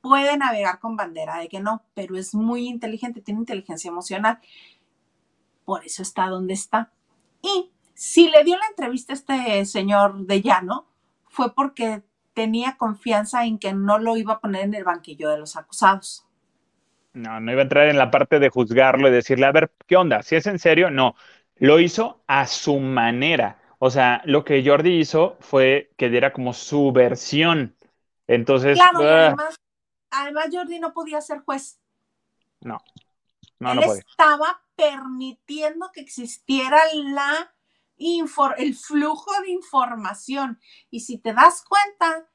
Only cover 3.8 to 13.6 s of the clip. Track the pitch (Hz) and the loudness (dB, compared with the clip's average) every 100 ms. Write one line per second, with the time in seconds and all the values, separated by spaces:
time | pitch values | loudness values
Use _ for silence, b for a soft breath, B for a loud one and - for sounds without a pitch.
3.8 | 180 240 349 202 220 240 b b b b | -12 -12 -10 -4 -2 -4 b b b b
4.8 | _ _ _ _ _ _ _ _ - 196 | _ _ _ _ _ _ _ _ -8 -8
5.8 | - - 185 - 185 185 185 196 - 220 | -8 -12 -10 -6 -4 -4 -6 -8 -4 -6
6.8 | 233 _ _ _ _ _ 381 392 359 _ | -6 _ _ _ _ _ -6 -6 -6 _
7.8 | _ - - - 339 302 302 359 427 403 | _ -16 0 4 8 8 6 0 -4 -6
8.8 | 247 254 - 269 - 262 247 202 196 202 | -6 -8 -8 -12 -4 -4 -2 -2 -2 -4
9.8 | 196 202 202 196 185 196 208 190 185 262 | 0 2 2 0 -2 -2 2 0 0 -10
10.8 | _ _ _ _ _ - 240 254 277 262 | _ _ _ _ _ -6 -4 -2 -4 -4
11.8 | 226 214 _ _ _ - 226 226 254 262 | -6 -6 _ _ _ -6 -2 -2 -4 -6
12.8 | 226 202 233 208 214 247 233 220 | -6 -6 -2 -2 0 -2 -2 -4